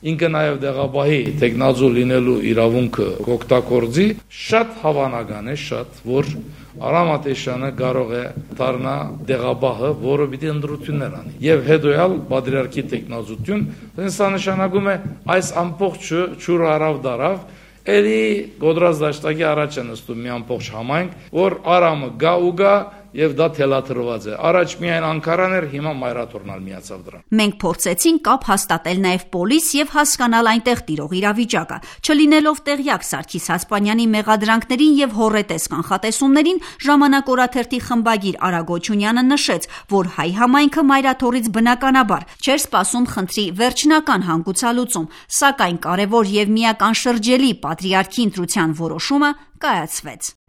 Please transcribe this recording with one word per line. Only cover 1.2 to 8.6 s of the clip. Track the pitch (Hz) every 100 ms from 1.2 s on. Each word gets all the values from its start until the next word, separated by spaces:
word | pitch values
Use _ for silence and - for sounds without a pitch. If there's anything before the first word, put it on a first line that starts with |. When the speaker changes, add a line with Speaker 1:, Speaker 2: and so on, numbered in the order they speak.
| 117 -
Speaker 1:
տեխնազու | 120 113 131 123 131
լինելու | 120 123 127 123 123 110
իրավունքը | 113 113 117 123 - 101 90
կօգտագործի, | 107 120 - 127 120 123 117 127 208 214 - -
շատ | - 220 226 -
հավանական | 156 143 135 120 113 107 107
է, | 143
շատ, | - 117 123 -
որ | 113 127 147 151 - - - -
Արամ | 120 160 175
Աթեշյանը | 147 147 131 - 123 135 117
կարող | 127 127 120
է | 120 123 - -
դառնա | -